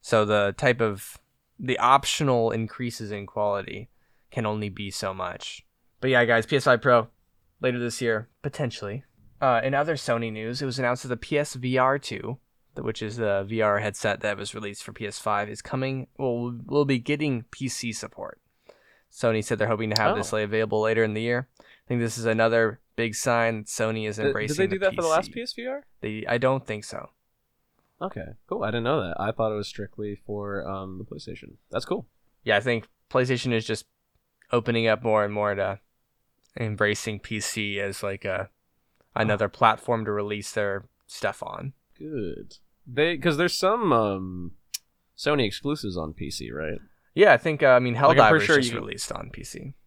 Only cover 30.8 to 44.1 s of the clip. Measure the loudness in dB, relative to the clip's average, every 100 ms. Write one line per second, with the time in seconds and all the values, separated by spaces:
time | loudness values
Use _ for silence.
30.8 | -8 -12 -12 -12 -14 -14 -16 -20 _ -6
31.8 | -2 -4 -6 _ _ _ 2 2 4 -2
32.8 | -4 _ _ 0 2 0 2 0 0 -6
33.8 | -6 _ _ _ _ _ _ 0 2 2
34.8 | 4 2 4 4 2 0 0 0 -2 -4
35.8 | _ _ _ _ _ _ _ -6 -6 2
36.8 | 2 2 -4 -8 -6 -6 -4 -4 -4 -2
37.8 | -4 -4 -6 -4 -4 -4 -6 _ _ _
38.8 | _ _ _ -2 0 2 0 4 4 4
39.8 | -2 -2 0 -4 -4 -6 -4 -2 -2 -4
40.8 | -8 _ _ -4 -4 -4 -10 -8 -10 -12
41.8 | _ _ -10 -6 -6 -8 -14 -20 _ _
42.8 | -8 0 0 2 0 2 0 2 0 2
43.8 | 4 4 2